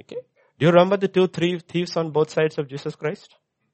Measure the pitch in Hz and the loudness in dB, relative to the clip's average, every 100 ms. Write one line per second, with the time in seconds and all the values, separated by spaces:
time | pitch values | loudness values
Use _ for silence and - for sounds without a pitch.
0 | - 480 - _ _ - 156 175 180 196 | -16 -16 -18 _ _ 0 4 6 4 2
1 | 190 185 185 165 175 175 - 170 175 170 | 0 0 0 0 -4 -4 -6 -6 -4 -4
2 | 165 147 156 - 156 156 139 139 156 - | -2 -2 0 0 -2 -2 -8 -8 -10 -8
3 | 151 196 - _ _ _ _ | -8 -8 -16 _ _ _ _